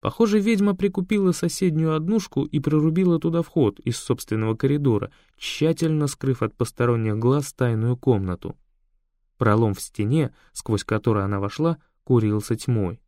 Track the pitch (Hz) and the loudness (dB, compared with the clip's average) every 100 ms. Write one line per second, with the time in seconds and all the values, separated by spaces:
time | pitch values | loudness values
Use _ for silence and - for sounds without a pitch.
0 | - - 226 214 202 220 202 190 202 190 | -6 0 2 2 2 2 2 2 -2 -2
1 | 185 214 190 170 175 - 185 156 160 156 | -2 0 2 0 -2 0 0 0 0 -2
2 | 165 220 - - 139 156 143 151 156 160 | 0 -2 -2 -4 -2 -2 0 2 2 2
3 | 185 165 165 165 165 - 117 - - 120 | 2 2 0 -2 -2 2 0 0 -6 -6
4 | - 120 - 110 110 113 135 147 143 107 | -4 -4 -2 -2 -2 0 0 2 2 0
5 | - _ _ _ - - 156 165 165 156 | -2 _ _ _ -12 -2 0 0 0 0
6 | 147 - 135 127 113 _ 120 - 120 117 | -2 -2 -4 -2 -2 _ -6 0 0 2
7 | 110 107 120 135 139 - 123 113 113 123 | 0 0 2 0 -2 -2 0 0 -2 -2
8 | - 113 92 87 - - _ _ _ _ | 0 0 0 -6 -10 -14 _ _ _ _
9 | _ _ _ _ 113 107 113 95 - - | _ _ _ _ 2 4 2 0 -8 -6
10 | 104 151 143 _ _ - - 107 - 110 | 0 0 0 _ _ -14 -4 -4 -2 -2
11 | 113 104 98 101 101 - 160 165 _ _ | 0 0 0 -2 -4 -2 -2 -2 _ _
12 | - 123 110 107 - 113 - 113 95 98 | 2 2 4 0 -2 -4 -2 0 -2 -6